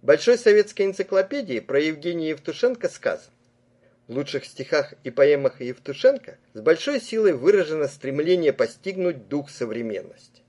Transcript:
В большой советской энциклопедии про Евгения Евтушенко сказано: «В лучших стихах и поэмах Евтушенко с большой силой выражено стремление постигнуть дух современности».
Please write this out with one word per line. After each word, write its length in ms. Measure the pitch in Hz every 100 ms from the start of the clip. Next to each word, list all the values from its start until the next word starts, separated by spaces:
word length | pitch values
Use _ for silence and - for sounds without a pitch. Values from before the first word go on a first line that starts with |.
В 40 | -
большой 320 | 151 - 240
советской 460 | 226 208 208 -
энциклопедии 760 | 196 190 190 190 190 285 214 120
про 200 | - 135
Евгения 500 | 156 156 156 170 160
Евтушенко 580 | 151 - 151 247 240 175
сказано: 460 | - - - - _ _ _ _ _ _ _ _
«В 60 |
лучших 320 | 120 143 139 -
стихах 480 | - - 156 135 -
и 80 | 131
поэмах 480 | 123 139 143 135 -
Евтушенко 760 | 123 123 - 135 254 269 - - _
с 80 | 110
большой 400 | 107 165 - 285
силой 320 | - 220 214
выражено 560 | 139 139 208 160 156 143
стремление 640 | - 135 139 156 180 160
постигнуть 760 | 127 120 - 190 190 180 151 101
дух 220 | 143 139
современности». 920 | - 120 110 113 101 - - _ _